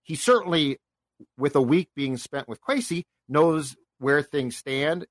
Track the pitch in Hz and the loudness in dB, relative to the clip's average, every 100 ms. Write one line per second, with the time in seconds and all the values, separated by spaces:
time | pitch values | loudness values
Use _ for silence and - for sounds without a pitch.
0 | - 156 - 247 185 170 143 131 _ _ | -8 -2 2 2 4 0 0 -2 _ _
1 | _ _ - - 139 143 123 165 175 - | _ _ -20 -4 0 2 4 2 0 -6
2 | 139 127 - 139 - 110 - 277 233 170 | -6 -6 -8 -12 -10 -10 -4 -4 -2 -6
3 | - _ - 143 165 156 135 131 _ _ | -8 _ -2 2 4 2 -4 -14 _ _
4 | 131 143 143 147 127 - - 135 147 175 | 0 0 0 -4 -4 -8 -8 -4 -2 -4
5 | - | -8